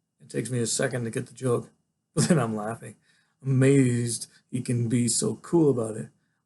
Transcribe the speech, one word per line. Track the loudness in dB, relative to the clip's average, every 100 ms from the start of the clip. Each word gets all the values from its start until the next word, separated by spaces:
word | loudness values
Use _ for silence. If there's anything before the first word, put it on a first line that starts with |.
| _ _
It | -12
takes | -8 -6
me | -4
a | -4
second | -2 -2 -2
to | -6
get | -6 -10
the |
joke, | -8 -2 -2 -4 _ _
<laughs> | _ _
but | -4 2
then | 2
I'm | 2 -4
laughing, | -6 -8 -12 -20 _ _ _ _
amazed | -2 2 4 6 4 2 -2 -6 -10 _ _
he | -10
can | -4 -2 0
be | 0 0
so | 0 -2 -4
cool | -2 2 4
about | 2 -2 -6
it, | -12 _ _ _